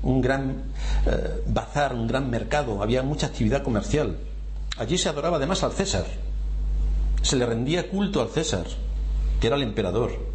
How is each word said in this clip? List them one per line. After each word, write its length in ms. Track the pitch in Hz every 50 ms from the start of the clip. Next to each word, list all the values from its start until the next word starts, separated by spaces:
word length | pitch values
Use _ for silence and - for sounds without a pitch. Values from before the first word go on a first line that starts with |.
| -
un 180 | 127 127 131
gran, 420 | 120 123 135 139 135 131 - - - - - - - - - - -
eh, 380 | - - - - - - - -
bazar, 480 | 101 107 110 110 - - 147 147 139 131
un 140 | 120 113 113
gran 220 | 120 131 139 131
mercado, 520 | 117 110 104 98 - 147 143 123 107 98
había 220 | 101 107 120 127 127
mucha 240 | 135 151 147 - -
actividad 360 | - - 127 107 120 139 -
comercial. 540 | - 120 104 98 - - 147 147 110 85 - - - - - - - - - - - - -
Allí 200 | 123 110 160 180
se 120 | - 185
adoraba 280 | 151 147 143 165 175 156
además 240 | 135 143 190 180
al 120 | - 127 -
César, 320 | - 196 190 - 95 82 - - - - - - - - - - - - - - - - - - - - - - -
se 140 | - - -
le 100 | 131 123
rendía 440 | 117 117 113 117 131 165 180 165 -
culto 320 | - 190 208 202 202 156
al 80 | 120 -
César, 360 | - 147 - - - 92 - - - - - - - - - - - - - - - -
que 80 | - -
era 100 | 131 143
el 60 | 139
emperador. 680 | 113 101 113 104 92 87 110 120 98 - - - - -